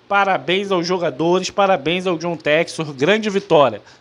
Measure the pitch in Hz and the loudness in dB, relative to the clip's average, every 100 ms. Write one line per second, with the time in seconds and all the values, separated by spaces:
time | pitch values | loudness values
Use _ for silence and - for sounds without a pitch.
0 | - 202 196 170 135 185 202 185 170 185 | -2 0 2 0 -2 -2 0 -2 0 -2
1 | 170 131 165 185 180 - 196 180 151 180 | -2 -2 0 0 0 0 2 2 0 -2
2 | 185 165 170 165 147 151 170 - 151 135 | -2 -4 -4 -4 0 0 0 -6 -10 -2
3 | 151 220 214 190 - 160 131 104 - - | 0 2 0 -4 4 4 4 0 -12 -18